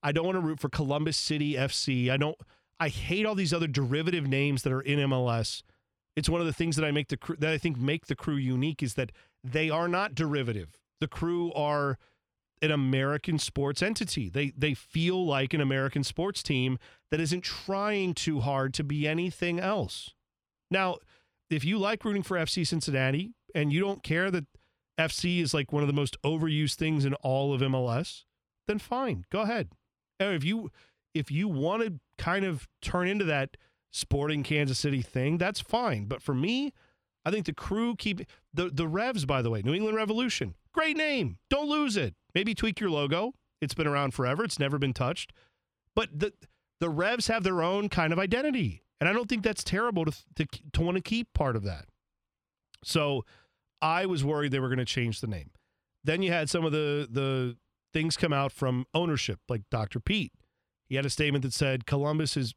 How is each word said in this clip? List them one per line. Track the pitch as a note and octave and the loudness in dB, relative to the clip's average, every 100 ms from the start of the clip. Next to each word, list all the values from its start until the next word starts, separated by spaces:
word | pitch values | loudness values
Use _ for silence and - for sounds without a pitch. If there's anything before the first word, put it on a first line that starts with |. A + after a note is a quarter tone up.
I | D3 | 0
don't | D3+ F3 | 2 2
wanna | F#3 | 2
root | D#3+ D#3+ | 0 -2
for | C#3 | -2
Columbus | - C#3 D3 D#3 - | -2 0 0 0 0
City | - D3+ D3 C3 | 0 0 0 0
F | C#3 | -2
C. | - - B2+ B2 | -2 0 2 2
I | C3+ | 2
don't, | D3 - - _ _ - | 0 -4 -14 _ _ -4
I | D#3 | -2
hate | - - G3 G#3+ | -2 -2 0 0
all | G3 | 0
these | E3+ | 0
other | E3+ E3 | 0 0
derivative | C3+ B2 D3 D#3+ F3 C#3 | 0 0 0 0 0 2
names | C3+ C#3+ C3+ | 2 2 0
that | C3+ | 0
are | C3 | 0
in | C3+ C#3+ | 0 0
M | C#3 | 2
L | C3 B2 | 2 2
S." | A2+ A2 - - _ _ _ _ D#3 | 0 -2 -6 -12 _ _ _ _ -2
It's | D#3 | 0
one | E3+ | 2
of | E3 | 0
the | |
things | - E3+ D3 | 0 0 2
that | D3+ | 2
I | |
make | C#3+ C#3 | 2 0
the | D3 | -4
Crew, | - D#3+ | -4 -2
that | D#3 | 0
I | D#3 | 2
think | E3+ B2 | 0 0
make | C3+ E3 - | 0 0 -2
the | C#3+ | -4
Crew | - C#3+ | -2 0
unique | C3 B2+ D3+ D3+ | 0 2 0 0
is | C3 | -2
that | - B2 - _ _ | -2 -4 -8 _ _
they | B2+ D#3 D#3+ | -4 0 2
are | D#3 F3 | 2 2
not | F3+ G3+ C3+ | 0 0 0
derivative. | D#3+ C#3+ A#2+ G#2+ D#2 - _ _ | 0 0 0 -2 -6 -16 _ _
The | D3+ | -6
Crew | - E3 F3 E3+ | -2 0 2 0
are | D3+ D3 D3 C#3 B2 _ _ _ _ _ _ | 0 2 2 0 -2 _ _ _ _ _ _
an | D#3 | 2
American | D3 C3 C3 C#3 D3 - D#3 | 4 4 2 2 0 0 -2
sports | - C#3+ C#3 D3 | -2 -2 -2 0
entity. | G3 A3+ G#3+ C#3+ F#2+ | 0 0 -4 -4 -4
They, | G#2+ C#3 C3 | -2 -2 0
they | D3 B2+ | 0 0
feel | - D#3+ E3+ F#3 E3+ | -2 0 2 2 2
like | C#3 C3+ | 0 2
an | D#3 | 2
American | C3+ C3+ C3+ D3 C3+ | 2 2 0 0 -2
sports | - F#3+ - | -2 -2 -2
team | - C3 B2+ B2+ - - _ | 0 2 2 -2 -6 -20 _
that | D3+ | -2
isn't | D3+ F3+ | 0 0
trying | - - - G3 G#3 G3+ F#3 | -2 -6 -4 -2 0 0 0
too | D#3 E3 D3 | 0 0 0
hard | C3 C3+ C3+ C#3+ | 2 0 0 -2
to | |
be | C#3+ D3 D3+ | -2 0 0
anything | D#3+ F3+ - F3 E3+ | 0 -2 -2 -2 0
else. | F#3+ G#3 G2+ - - - _ _ _ _ - | 0 0 -2 -6 -12 -18 _ _ _ _ -2
Now, | F#3+ F#3 - - _ _ _ - | 0 0 -2 -10 _ _ _ -4
if | D#3 D3 | -2 2
you | G#3 | 2
like | G3 A3+ A3+ | 0 0 0
rooting | G3+ | -2
for | - F3+ | 0 -2
F | D#3 | 0
C | F#3 | 0
Cincinnati | D#3 E3 D#3 C3+ C3 C#3+ G#3 - - | 0 0 0 0 2 0 -4 -10 -6
and | D#3+ D3 | -2 0
you | D#3 | 2
don't | G3 G3 | 0 -2
care | - E3 F#3+ | -2 0 2
that | F3+ C#3+ - _ _ _ - | 0 -4 -14 _ _ _ -2
F | D#3+ | -2
C | - F3 F3 | 0 0 2
is, | D3+ | 2
like, | D3+ C#3 | 0 0
one | D3 | 0
of | C#3+ | 2
the | |
most | C#3+ C#3 - | 2 0 -2
overused | C#3+ D#3+ D#3+ D3+ D3 - | -2 0 0 0 0 0
things | D#3 D3+ | 0 2
in | C#3 C#3 | 2 0
all | C3 C3+ C#3+ | 0 0 2
of | C3 | 2
M | C3+ C3 | 2 2
L | B2 | 0
S, | A#2+ F3+ - - _ _ _ - | 0 -4 -10 -20 _ _ _ -4
then | G#3 | -4
fine, | - B3 C4 G2+ - | -2 -2 -2 -4 -4
go | G3 | -2
ahead. | G#3+ A#3 F#2+ - _ _ _ - | 0 -2 -4 -10 _ _ _ -2
And | G3 | 0
if | E3+ D3+ | 0 0
you, | A3+ - - - _ _ | -2 -4 -12 -20 _ _
if | D#3 - | -4 -2
you | D3 G#3 | 0 0
wanna | C#3 D#3+ A3 A3 D#3 - - | 0 0 0 -2 -4 -12 -6
kind | E3+ G3 F#3+ | -2 0 0
of | D3 - _ | -2 -8 _
turn | - F3 F3+ | -4 0 0
into | G#3 F3 | 0 0
that | C#3+ C#3 - _ _ _ | 0 -2 -8 _ _ _
Sporting | - - C#3+ D3 D3 | -8 -2 0 2 0
Kansas | C3 D3+ C#3 B2+ | 2 2 2 0
City | D3 C#3 | 0 0
thing, | - B2+ C#3 E3+ | 0 0 2 2
that's | F#3 G#3 | 0 -2
fine. | - A3+ A#3 A2 G#2 | -2 0 0 -2 -4
But | B2 | -6
for | - | -2
me, | C3 F3+ B3+ C#4+ - _ _ _ _ D#3+ | 0 0 0 -2 -8 _ _ _ _ -2
I | |
think | G#3+ E3+ | -2 -2
the | |
Crew | - - G#3 A#3+ G#3+ | -6 -4 -2 0 -2
keep, | G#3+ F#3 C#3+ - _ | -2 -4 -6 -16 _
the, | D3 F3+ | -4 -2
the | C3+ D#3+ | 0 0
Revs, | F3 B3 A3 C3+ | 0 0 0 0
by | C3+ | 2
the | A#2 | 2
way, | A2 | 0
New | A2 | 0
England | F3 G#3+ A3 | 0 0 0
Revolution, | G#3+ A3 B3 - G2+ - _ | 0 0 0 -2 -4 -8 _
great | D#4+ D#4 D4+ | 0 0 2
name. | D#4 C4+ C3+ F2 - | 0 0 -2 -4 -2
Don't | C#4 D4 | 0 2
lose | D4+ C#4+ G3+ | 2 2 0
it. | A2+ - _ | -2 -4 _
Maybe | E3+ G#3+ | -2 0
tweak | G#3 A3 - | 0 -2 0
your | G3 | 0
logo. | D3 C#3+ E3 A#3+ - _ _ | 0 0 0 -2 -6 _ _
It's | D3 | -6
been | - D3+ | -2 0
around | C#3+ C#3 | 2 0
forever. | C3 B2 D3+ | 0 0 0
It's | A3+ - | -2 0
never | C#3 C#3+ | 0 2
been | C#3 | 0
touched. | A#2+ C3 F3+ - - _ _ _ _ _ G#3 | 0 -2 -4 -8 -16 _ _ _ _ _ -2
But | G3+ D3+ | -2 -2
the, | G3+ - - _ _ - | -4 -4 -18 _ _ -4
the | E3+ | -2
Revs | D3+ F#3+ A#3+ - | 2 0 0 0
have | A3+ | 0
their | F#3+ F3+ | 2 2
own | E3+ G3 G#3 | 2 2 0
kind | F3+ D#3+ | 2 2
of | E3+ | 2
identity. | G3 A#3 D4+ B3+ A#2+ D#2+ _ - | 2 2 0 0 0 -4 _ -2
And | E3 | 0
I | |
don't | A3+ A3 | 2 0
think | A#3+ | 0
that's | A3 G#3 | 0 -2
terrible | - F#3+ A#3 F#3 | -2 0 0 0
to, | D#3 - - - | 0 -2 -6 -6
to, | D3+ - D3+ | -6 -8 -4
to | - | 0
wanna | E3+ F#3 | 2 0
keep | - A#3 A#3 | 0 -2 0
part | - C#3 A2+ | 0 0 0
of | |
that. | G2 D2+ - _ _ _ _ _ _ _ _ - | -2 -6 -12 _ _ _ _ _ _ _ _ -14
So | - D#3+ D3 C3+ - - _ _ _ _ | -2 0 2 0 -4 -14 _ _ _ _
I | D#3 E3+ F#3+ | 0 2 2
was | D#3+ C#3 | 2 2
worried | D3 D3 | 2 0
they | C3+ | 0
were | C3 | 0
gonna | B2+ | 0
change | A#2+ B2+ A#2 G#2+ | 0 0 -2 -2
the | G#2+ | -4
name. | F2+ C#2 - _ _ _ _ | -6 -8 -18 _ _ _ _
Then | C#3+ E3+ | -2 2
you | F#3+ | 2
had | E3+ D#3 | 2 2
some | F3 D#3+ | 2 2
of | |
the, | D3+ D3 D3 C3 | 2 0 -2 -2
the | B2 C3+ C3 B2+ A#2+ _ _ _ | -2 0 0 -2 -6 _ _ _
things | D#3+ D#3+ - | -2 0 0
come | E3+ | 2
out | C#3 C#3 | 2 0
from | - C3 B2 B2+ | 0 0 0 0
ownership, | D#3+ E3+ C#3+ - F#2+ - | 0 2 0 -2 -6 -4
like | A#2 - | -6 -4
Doctor | A#2 G#2+ A#2+ | -4 -2 -4
Pete. | - G#3 C#3 - _ _ _ _ - | 0 0 -2 -8 _ _ _ _ -4
He | C3 | -2
had | C#3 | 0
a | |
statement | - D3 C#3 | 0 2 2
that | C3 | 0
said, | - C#3 C3 - | 0 0 0 0
"Columbus | C#3+ D3 D#3 D3 D3 | 0 2 2 0 0
is | A#2+ | -2